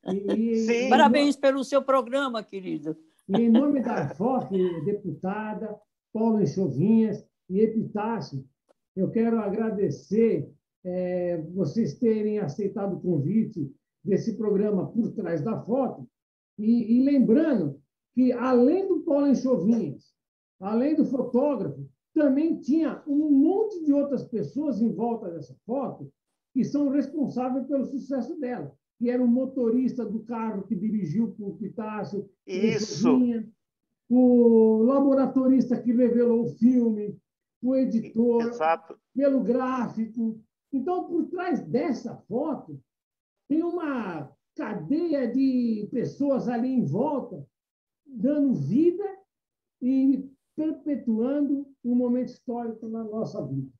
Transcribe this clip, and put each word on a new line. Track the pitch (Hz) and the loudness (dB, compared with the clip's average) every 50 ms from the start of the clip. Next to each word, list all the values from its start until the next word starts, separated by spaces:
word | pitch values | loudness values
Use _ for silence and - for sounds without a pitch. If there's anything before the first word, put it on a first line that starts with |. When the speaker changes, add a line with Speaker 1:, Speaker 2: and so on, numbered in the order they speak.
| _ | _
Speaker 1:
e, | - 190 196 196 196 202 220 226 233 | -6 -6 -4 -2 -2 -2 0 0 0
e, | 226 226 226 | 0 0 0
Speaker 2:
Sim. | 220 233 233 247 | 0 0 0 2
Speaker 1:
e | 220 | 4
Speaker 3:
Parabéns | 240 277 311 277 233 294 285 294 277 | 6 6 8 6 6 6 4 2 2
pelo | - - 269 269 277 262 | 2 2 2 2 2 -2
seu | - 285 277 269 | 0 0 0 2
programa, | 269 269 269 233 233 247 277 285 262 233 220 202 | 2 0 0 0 0 -4 -4 -2 -2 -4 -6 -8
querido. | _ - 196 185 180 165 160 143 156 156 - - _ _ _ _ - | _ -12 -10 -8 -6 -8 -6 -6 -8 -8 -10 -12 _ _ _ _ -2
Speaker 1:
E | 196 220 | 0 2
em | 233 233 | 4 6
nome | 226 240 285 294 285 269 | 6 6 4 4 0 0
da | 220 240 214 190 156 135 - | -2 -2 -4 -4 -4 -6 -4
foc, | - 196 247 262 240 - - 190 190 185 180 170 165 147 | -2 -2 0 0 -2 -2 -2 -2 0 0 0 -2 -4 -4
deputada, | 196 208 208 208 175 143 - - 185 202 214 214 214 214 220 220 214 208 - _ _ _ _ _ _ _ | -4 -4 -4 -6 -8 -10 -6 -6 -6 -6 -6 -8 -8 -8 -8 -10 -10 -12 -14 _ _ _ _ _ _ _
Paulo | 220 220 226 220 214 | 0 0 2 2 2
Enxovinhas | 190 139 - 185 190 147 131 131 180 214 226 226 220 214 - - - _ _ _ _ _ | 0 0 0 -2 -2 -2 0 0 2 4 4 4 4 2 -2 -6 -10 _ _ _ _ _
e | 185 196 | 2 2
Epitácio, | 220 220 - 226 165 - - 208 208 226 233 202 143 - 143 135 - _ _ _ _ _ _ _ _ _ _ | 2 2 2 -2 -4 -4 -6 -6 -4 -4 -4 -6 -8 -8 -10 -12 -12 _ _ _ _ _ _ _ _ _ _
eu | 190 185 147 | -4 -2 0
quero | - 220 226 233 226 226 | 0 0 2 2 0 0
agradecer, | 208 196 185 226 226 220 190 202 196 156 139 - - _ 190 220 226 220 185 156 143 - - _ _ _ _ _ _ | -2 -2 -2 -2 -2 -2 0 0 -2 -2 -2 -6 -6 _ 2 4 4 4 2 0 -4 -8 -14 _ _ _ _ _ _
é, | 180 180 185 180 180 180 180 180 175 175 165 151 160 180 | -8 -6 -4 -4 -4 -4 -2 -2 -2 -4 -4 -6 -8 -4
vocês | 190 185 - - 226 214 139 - | -4 -4 -2 -2 -2 -2 -2 -2
terem | - 247 226 220 214 208 214 214 208 | 0 0 0 2 2 0 -2 -2 -2
aceitado | 196 139 - - 202 190 - 214 196 190 175 | -4 -4 -6 -4 -6 -6 -4 -4 -4 -4 -6
o | 156 | -4
convite | - 180 170 147 131 165 208 220 214 - - 175 139 - - _ _ _ _ _ _ | -2 -2 0 0 0 0 0 0 0 -2 -4 -8 -8 -8 -10 _ _ _ _ _ _
desse | - 190 - - 226 208 | -2 -2 0 0 -4 -4
programa | - 214 208 196 185 214 214 202 180 143 135 | -4 -2 0 0 0 0 0 0 -2 -4 -2
Por | - 220 214 175 | -2 -2 -2 -2
Trás | - - 190 165 170 156 | -4 -6 -6 -4 -4 -4
da | 143 220 214 147 | -4 -4 -6 -6
Foto, | - - 233 269 262 208 - - 131 - _ _ _ _ _ _ _ _ _ | -4 -4 -2 -2 -2 -4 -6 -10 -16 -20 _ _ _ _ _ _ _ _ _
e, | - 208 220 240 240 202 208 233 | -4 0 2 2 2 2 2 2
e | 247 262 | 4 4
lembrando | 285 285 269 220 180 226 285 320 320 269 202 160 143 139 - _ _ _ _ _ _ _ | 4 4 4 6 6 6 4 4 2 2 0 0 -2 -6 -10 _ _ _ _ _ _ _
que, | 240 254 247 | 2 2 2
além | 226 240 240 262 254 240 240 277 339 381 392 | 2 0 0 2 4 6 6 6 4 2 0
do | 392 349 302 | 0 -2 -2
Paulo | - 339 277 285 285 | 0 0 0 2 4
Enxovinhas, | 285 254 - - 262 254 - 170 214 233 226 180 143 - - _ _ _ _ _ _ _ _ _ _ _ _ | 2 2 2 2 0 0 2 2 2 2 2 0 -4 -8 -10 _ _ _ _ _ _ _ _ _ _ _ _
além | 190 196 220 226 254 302 320 | -8 -4 -2 0 0 2 2
do | 320 262 | 2 0
fotógrafo, | - 254 254 226 - - 240 277 294 277 208 190 143 131 135 139 - _ _ _ _ _ | 0 0 -4 -4 0 0 2 2 2 0 -2 -4 -6 -8 -10 -14 -18 _ _ _ _ _
também | 320 294 269 262 285 320 330 302 - | 2 2 4 2 2 2 0 -2 -4
tinha | - - 277 330 320 269 190 - - | -2 0 0 2 2 0 -4 -6 -6
um | 302 277 294 311 302 | -2 0 0 2 4
monte | 285 269 285 339 381 415 440 427 415 349 311 | 4 6 6 4 4 2 0 -2 -4 -4 0
de | 302 277 | 2 2
outras | 285 277 277 269 - - | 2 2 0 -2 -6 -6
pessoas | - - 208 160 143 - 269 311 294 226 190 | -6 -6 -4 -4 -4 -6 -4 -4 -2 -2 0
em | 233 220 175 | 0 -2 0
volta | - 226 240 233 220 220 180 | -2 -4 -4 -4 -6 -8 -10
dessa | 165 160 139 - - _ _ | -10 -10 -12 -14 -18 _ _
foto | - 233 277 254 196 131 - 143 139 _ _ _ _ _ _ _ _ _ | -6 -6 -6 -6 -8 -10 -12 -16 -20 _ _ _ _ _ _ _ _ _
que | 262 220 | -2 -2
são | - - 285 285 277 | 0 0 0 0 2
responsáveis | 269 294 254 - - 311 262 - - 240 254 262 254 277 - | 2 0 -2 -2 -2 -4 -4 -2 -2 -4 -4 -2 -2 -4 -4
pelo | - 285 269 226 | -2 -2 -2 -2
sucesso | - 269 262 - - 277 254 226 - 349 339 | -2 -6 -10 -6 -4 -6 -4 -4 -6 -8 -8
dela, | 269 247 247 196 147 139 _ _ _ _ _ | -6 -6 -6 -8 -10 -12 _ _ _ _ _
que | _ 233 240 | _ -2 0
era | 247 247 | 0 2
o | 254 | 2
motorista | 240 233 254 262 262 - 277 240 226 240 254 262 233 - 254 226 | 4 2 2 0 -2 -2 -2 0 2 2 2 0 0 -2 -4 -6
do | 202 196 226 | -6 -6 -8
carro | - - 233 226 226 220 196 196 190 | -8 -8 -8 -6 -6 -4 -6 -6 -6
que | - 226 | -6 -6
dirigiu | 175 196 214 - 214 185 147 156 214 233 196 - | -4 -2 -2 -2 -2 -4 -2 0 -2 -2 -2 -4
pro | - 208 196 | -8 -10 -10
Epitácio, | - - 214 - - - 214 214 220 208 185 - 202 196 - - _ _ _ | -10 -8 -10 -10 -8 -8 -10 -8 -8 -8 -8 -6 -8 -8 -8 -10 _ _ _
Speaker 2:
Isso. | - 190 190 214 226 226 208 214 - - - 202 | -8 -2 0 2 2 2 0 -4 -4 -4 0 2
Speaker 1:
Enxovinha, | 247 254 254 254 240 233 226 220 - _ _ _ _ _ _ _ _ _ _ _ _ | 4 4 4 4 2 0 -4 -6 -10 _ _ _ _ _ _ _ _ _ _ _ _
o | 233 254 254 247 247 240 233 233 233 226 220 220 220 220 226 | 4 6 6 6 6 8 8 8 8 8 6 6 6 4 4
laboratorista | 247 277 277 277 277 269 269 262 - - 262 262 262 262 254 - - 240 - | 4 4 4 4 4 4 4 2 2 2 2 4 6 4 4 4 2 0 -2
que | - 240 233 | 0 0 2
revelou | 240 254 226 196 240 240 233 226 233 233 | 4 4 4 4 4 4 4 2 2 0
o | - - | -2 -2
filme, | - 220 247 262 247 233 233 220 208 208 202 - - _ _ _ _ _ _ _ _ | 4 4 4 6 6 4 2 0 0 -4 -8 -8 -12 _ _ _ _ _ _ _ _
o | - 247 262 | -2 0 2
editor, | 262 262 208 208 226 - - - 226 233 240 233 233 226 | 2 2 2 0 -2 -4 -2 0 2 2 4 4 2 0
Speaker 2:
Exato. | 233 - - 156 160 165 165 - - - _ _ _ _ | -2 -2 0 2 2 2 0 -2 -18 -20 _ _ _ _
Speaker 1:
pelo | 254 277 277 269 254 196 | 2 2 2 2 2 2
gráfico. | 190 247 254 262 254 262 254 226 - - 220 226 220 - 240 226 226 220 - _ _ _ _ _ _ - | 2 0 0 0 -2 -2 -2 -4 -4 -4 -6 -6 -6 -4 -4 -4 -4 -4 -8 _ _ _ _ _ _ -6
Então, | 269 - 349 359 359 - | -4 -2 -2 -4 -4 -4
por | - 339 320 - | -4 -4 -4 -4
trás | - - 370 359 359 302 190 | -4 -6 -6 -4 -4 -4 -4
dessa | 165 156 147 247 330 339 247 - - 233 160 - _ | -4 -2 -2 -2 0 0 -4 -4 -6 -12 -14 -14 _
foto, | _ 190 247 302 320 262 - - - 147 135 _ _ _ _ _ _ _ _ _ _ _ _ _ | _ -6 -4 -4 -4 -6 -6 -8 -16 -18 -18 _ _ _ _ _ _ _ _ _ _ _ _ _
tem | _ 277 320 339 | _ -2 -2 0
uma | 349 330 349 330 294 277 247 214 190 170 156 143 - _ _ _ _ _ | -2 -4 -4 -4 -4 -4 -4 -6 -6 -8 -8 -10 -12 _ _ _ _ _
cadeia | - 285 214 208 175 151 160 277 330 349 339 294 277 254 220 | -10 -10 -8 -8 -8 -4 -2 -2 -2 0 0 -2 -2 -2 -2
de | - 269 269 269 254 247 240 233 220 208 208 - | 0 2 2 2 2 2 0 0 -2 -2 -4 -6
pessoas | - 247 190 139 - - 277 285 269 226 170 | -4 -4 -4 -4 -4 -2 0 0 0 0 0
ali | 220 247 233 233 262 | -2 -2 -2 -2 0
em | 262 247 185 | 0 0 0
volta, | 139 139 202 269 302 294 254 - - 190 147 135 _ _ _ _ _ _ _ _ _ _ _ _ | 0 0 0 0 0 -2 -4 -6 -8 -14 -16 -16 _ _ _ _ _ _ _ _ _ _ _ _
dando | 294 269 226 185 269 302 294 285 269 220 | -18 -10 -2 -2 0 2 2 2 2 2
vida | 151 139 139 190 277 330 349 349 370 403 392 381 - _ _ _ _ _ _ _ _ _ _ _ _ | 0 -2 0 2 4 4 4 2 2 -6 -8 -8 -12 _ _ _ _ _ _ _ _ _ _ _ _
e | - 247 262 269 262 269 277 - - - - _ _ _ _ | -2 0 2 2 4 2 2 0 -2 -12 -18 _ _ _ _
perpetuando | - 311 311 302 - - 302 285 233 - 240 220 214 233 262 285 294 294 262 285 269 - - - _ _ | -4 -4 -4 -4 -6 -4 -4 -4 -4 -2 -2 -2 0 0 0 0 0 0 0 -2 -4 -4 -10 -18 _ _
um | 240 247 | -2 0
momento | 247 247 240 240 254 247 - | 2 2 2 0 0 -2 -4
histórico | - _ _ - 233 240 240 226 220 226 233 | -8 _ _ -8 -8 -6 -6 -8 -10 -10 -12
na | 220 220 226 226 | -10 -8 -8 -8
nossa | 214 208 226 196 143 - 208 - | -6 -6 -6 -6 -6 -8 -10 -8
vida. | 135 135 139 131 - _ _ | -6 -6 -8 -8 -10 _ _